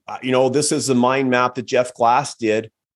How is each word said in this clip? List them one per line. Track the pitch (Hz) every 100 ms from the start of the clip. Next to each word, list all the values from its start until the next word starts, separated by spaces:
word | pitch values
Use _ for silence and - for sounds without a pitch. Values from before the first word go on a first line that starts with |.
| -
uh, | 107
you | 127
know, | 127 131
this | 139 147
is | 151 120
the | 123
mind | 123 135 131
map | 123 127 -
that | 110
Jeff | 123 120
Glass | - 117 127 143 -
did | 110 107 110 _ _